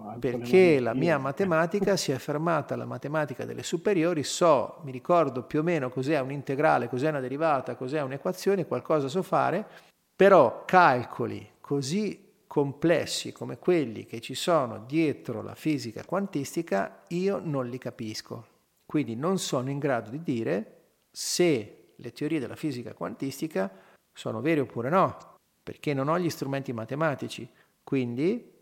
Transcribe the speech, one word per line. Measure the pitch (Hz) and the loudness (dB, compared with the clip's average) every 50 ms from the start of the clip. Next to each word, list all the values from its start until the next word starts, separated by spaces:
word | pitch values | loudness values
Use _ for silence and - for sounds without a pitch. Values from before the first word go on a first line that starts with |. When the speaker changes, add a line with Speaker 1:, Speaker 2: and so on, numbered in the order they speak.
| 110 | -10
Speaker 1:
alzo | 104 113 | -10 -10
le | 120 | -4
Speaker 2:
Perché | 123 135 120 123 120 120 127 185 | -4 -2 -2 -2 -2 4 6 8
Speaker 1:
mani | 185 175 156 135 | 8 8 6 4
Speaker 2:
la | 123 113 113 | 4 2 0
Speaker 1:
io. | 131 | 2
Speaker 2:
mia | 156 170 160 139 | 2 2 2 2
matematica | 131 135 139 - 196 190 165 160 165 170 - 202 196 208 196 | 0 -2 -2 -2 0 2 2 2 2 2 2 2 4 4 4
si | 180 - - 139 | 2 2 0 -2
è | 123 | -2
fermata | - - 147 147 160 170 170 151 131 - 131 | -2 -4 -4 -2 0 2 2 0 0 -2 -4
alla | 120 120 | -6 -4
matematica | 120 123 127 - 143 147 156 151 139 131 - 120 | -6 -8 -8 -6 -4 -2 -2 -2 -2 -4 -8 -8
delle | 117 120 120 110 | -8 -8 -8 -6
superiori, | - - 170 165 214 208 180 156 175 180 151 131 | -6 -6 -2 0 2 2 4 2 2 2 0 -2
so, | - - - 180 170 151 123 104 - - - - | -4 0 2 6 6 6 6 4 -2 -6 -12 -14
mi | 139 127 | -12 -12
ricordo | 127 - - 175 175 156 139 120 127 120 | -12 0 2 4 4 4 4 0 -4 -8
più | - - 151 | -2 -2 0
o | 156 | 0
meno | 170 175 156 131 127 | 2 0 0 -2 -2
cos'è | - 131 127 135 160 147 | -4 -4 -2 0 0 0
un | 135 131 139 | 0 -2 -6
integrale, | 147 123 - 139 131 151 160 147 131 120 120 | -8 -4 -4 -2 2 4 4 4 4 2 0
cos'è | - 123 135 156 | -2 -2 -2 0
una | 156 143 | -2 -2
derivata, | 127 123 131 143 160 160 147 131 120 - 123 | -4 -4 -4 -2 0 2 2 0 -2 -4 -8
cos'è | - 131 127 139 156 143 | -8 -6 -6 -4 -4 -4
un'equazione, | 131 135 139 - 185 185 - - 190 196 196 156 | -4 -6 -4 -4 -4 -4 -2 0 0 0 0 0
qualcosa | - - 127 - - 165 156 139 135 | -2 -4 -4 -2 0 0 0 0 0
so | 131 190 170 | -2 -4 -2
fare, | - - 151 131 127 143 190 214 - - - - _ _ _ _ _ _ | 0 2 2 2 2 0 -2 -4 -6 -14 -20 -20 _ _ _ _ _ _
però | _ 185 196 196 170 139 113 - - - | _ 8 10 10 10 10 8 4 -2 -4
calcoli | - - 185 175 156 131 123 117 - - - 123 107 104 101 101 - _ _ | 4 6 8 8 8 6 4 0 -4 -6 -6 -6 -6 -6 -8 -12 -16 _ _
così | _ - 147 143 135 127 156 202 214 - 160 - - _ _ _ _ _ | _ -4 -2 -2 -2 -2 -2 -2 -2 -4 -6 -10 -16 _ _ _ _ _
complessi | - 151 143 139 131 - - 165 170 143 117 - - - - 120 | 0 0 0 0 -2 0 2 2 2 2 0 -2 -6 -6 -6 -8
come | 110 - - 127 131 - | -10 -10 -10 -12 -12 -4
quelli | - - 180 170 143 117 107 107 107 | 0 2 2 2 2 0 -4 -10 -12
che | - - 117 | -10 -12 -12
ci | - - 135 | -10 -10 -8
sono | - - - 170 156 135 117 107 101 107 | -6 -2 2 2 2 2 0 -4 -10 -10
dietro | 123 139 160 165 151 127 - - - 113 107 | -4 0 0 2 2 0 -2 -6 -8 -8 -8
la | 101 98 101 | -8 -10 -12
fisica | - - 156 151 135 120 117 107 - - | -6 -2 -2 -2 -2 -4 -8 -10 -12 -10
quantistica, | - - 190 202 190 - 143 139 - - 170 165 170 196 196 196 - - - - _ | -4 -4 -4 -4 -4 -4 -6 -6 -4 -4 -6 -4 -2 -2 -2 -2 -4 -8 -16 -14 _
io | 170 175 185 196 196 185 | -4 -2 -2 0 -2 -2
non | - 170 147 139 127 120 | -4 -4 -2 -2 -4 -4
li | 123 127 | -8 -8
capisco. | - 127 120 - 120 107 107 - - - 120 117 113 - _ _ _ _ _ _ _ | -10 -10 -10 -8 -10 -8 -8 -10 -10 -10 -12 -14 -14 -18 _ _ _ _ _ _ _
Quindi | _ - 151 139 113 113 | _ -2 -2 -2 -2 -4
non | 113 143 175 196 185 | -4 -2 0 0 0
sono | - - - 135 123 135 | -2 -2 -2 -2 -2 -2
in | 139 143 | -4 -2
grado | 139 147 131 117 107 107 | 0 0 0 0 -2 -6
di | 117 151 | -10 -8
dire | 170 - 135 117 113 123 160 196 220 - - _ _ _ _ _ _ _ _ | -4 -4 -2 -2 0 0 -2 -2 -4 -6 -14 _ _ _ _ _ _ _ _
se | - - - - - 175 175 151 117 104 - - - - _ _ | -10 -8 -6 0 2 4 4 4 0 -2 -8 -14 -20 -20 _ _
le | _ - 120 | _ -16 -16
teorie | - - 147 151 160 156 | -10 -8 -6 -4 -4 -4
della | 123 104 - | -4 -6 -10
fisica | - - 156 131 123 117 110 104 | -6 -6 -6 -6 -6 -10 -12 -12
quantistica | - - 175 - - 135 135 131 - - 160 - 185 190 196 190 - - - _ _ _ _ _ | -10 -10 -10 -8 -8 -8 -8 -6 -6 -8 -6 -2 -2 -4 -4 -6 -12 -20 -20 _ _ _ _ _
sono | - - 135 117 110 | -10 -8 -6 -6 -4
vere | 117 160 165 147 131 | -2 0 0 0 0
oppure | - - 123 117 127 | -2 -4 -6 -4 0
no, | 165 196 175 131 104 - - - - _ _ _ _ _ _ | 2 2 2 2 0 -6 -16 -20 -20 _ _ _ _ _ _
perché | - - - - 156 143 | -16 -16 -8 -4 -4 -2
non | 135 135 147 | -2 0 0
ho | 160 180 | 0 0
gli | 180 160 | 0 -2
strumenti | - - 151 131 139 139 135 - 123 | -2 -4 -6 -4 -4 -6 -6 -6 -8
matematici. | 113 110 117 139 143 160 156 139 120 - 113 - - 113 127 _ _ _ _ _ _ _ | -8 -6 -8 -4 -2 -2 -2 -2 -4 -6 -10 -10 -12 -14 -16 _ _ _ _ _ _ _
Quindi, | - - 135 127 120 120 123 143 175 226 240 - - _ _ | -2 -2 0 0 -2 -2 -2 0 0 -2 -2 -6 -14 _ _